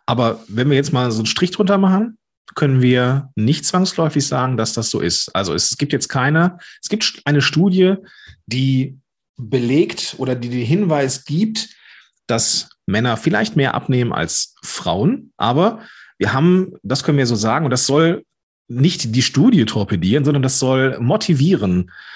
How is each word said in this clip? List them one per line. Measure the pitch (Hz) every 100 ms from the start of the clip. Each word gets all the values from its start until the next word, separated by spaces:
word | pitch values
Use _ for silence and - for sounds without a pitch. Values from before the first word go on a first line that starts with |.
| -
Aber | 120 117 110 -
wenn | 110 139
wir | 139
jetzt | 147
mal | 127 123
so | 113
einen | 110
Strich | - 180
drunter | - 190 196
machen, | 190 190 233 - _ _ -
können | - 143 131
wir | 123 123 123 135 139 -
nicht | 110 160 -
zwangsläufig | 180 185 - 160 147 127
sagen, | 123 127 120
dass | 110
das | 117 110
so | -
ist. | 85 - -
Also | 95 90
es | 73 - -
gibt | 143
jetzt | 135 -
keine, | 131 131 160 180 180 - -
es | -
gibt | 214
st-, | - -
eine | 143 147
Studie, | 135 151 196 185 185 190 - - - - -
die | 127 135 131 131 - _ _ _ -
belegt | 110 127 120 143 208 - - -
oder | 131 120
die | 120
den | 123 117
Hinweis | 185 190 147 135 -
gibt, | - 156 220 220 - _ - - _ _ -
dass | 120 - - - _ -
Männer | 101 123 113
vielleicht | - 104 110 147
mehr | 135
abnehmen | - - 127 120
als | - 82 - - _
Frauen. | - - 85 90 151 269 - -
Aber | 110 135 202 226 - - - -
wir | 101
haben, | 127 175 185 185 -
das | 101 131 -
können | 143
wir | 123
so | 110
sagen, | 110 135
und | 147
das | 127 -
soll | 147 165 - - _ _ _ -
nicht | 120 170 - 113 123
die |
Studie | - 131 233 190
torpedieren, | 107 110 98 92 90 143 143
sondern | 143
das | 131 -
soll | 131 131 135 -
motivieren | 120 214 - 143 160 151 101 90 90 - -